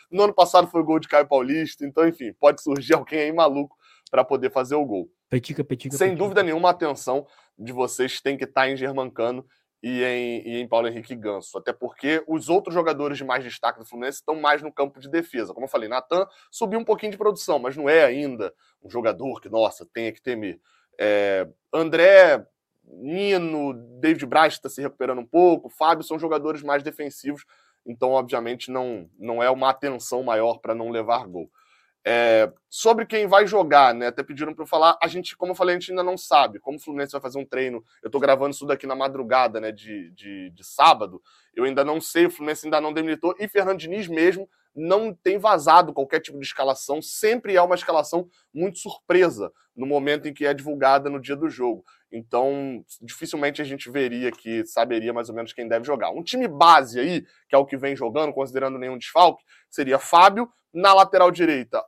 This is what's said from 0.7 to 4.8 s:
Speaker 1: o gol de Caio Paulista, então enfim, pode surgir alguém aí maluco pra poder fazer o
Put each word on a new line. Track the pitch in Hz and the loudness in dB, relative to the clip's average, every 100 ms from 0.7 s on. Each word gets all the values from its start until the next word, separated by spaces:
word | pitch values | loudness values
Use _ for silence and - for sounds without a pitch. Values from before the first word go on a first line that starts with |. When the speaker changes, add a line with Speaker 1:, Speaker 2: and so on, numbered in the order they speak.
| 170 | 0
Speaker 1:
o | |
gol | 156 160 | 0 0
de | 135 | 2
Caio | 147 143 | 2 4
Paulista, | 139 127 156 156 - | 2 0 -4 -6 -8
então | 139 135 165 | -6 0 2
enfim, | 165 117 - | 0 -10 -12
pode | 147 180 | -10 -8
surgir | - 143 123 | -6 -6 0
alguém | 156 131 156 | -2 -2 -6
aí | 151 | -4
maluco | 165 160 139 143 _ _ _ _ | 0 0 0 -8 _ _ _ _
pra | 131 | -2
poder | 127 135 131 | 0 0 -2
fazer | 135 127 | -4 -4
o | 151 | -2